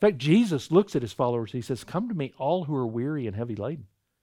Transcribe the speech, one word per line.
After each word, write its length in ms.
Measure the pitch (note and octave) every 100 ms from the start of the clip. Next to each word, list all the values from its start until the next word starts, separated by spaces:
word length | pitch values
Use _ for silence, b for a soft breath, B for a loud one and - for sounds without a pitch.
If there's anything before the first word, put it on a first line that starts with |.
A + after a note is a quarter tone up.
In 80 | G#3
fact, 100 | D3
Jesus 540 | C#3+ G3+ A3+ D3 -
looks 240 | E3 G#3 D3
at 60 |
his 100 | A2+
followers. 400 | - B2 A#2+ A2
He 80 | B2
says, 240 | A#2 B2
"Come 240 | - F3+ A#3
to 60 |
me, 180 | F#3 C3+ -
all 260 | C#3 F#3
who 100 | D3+
are 120 | C#3+ A#2+
weary 420 | A#2 C3+ D3+ A2+
and 80 | G2+
heavy 180 | A#2
laden." 320 | G2+ A2 D#3+ G#2 _ _ _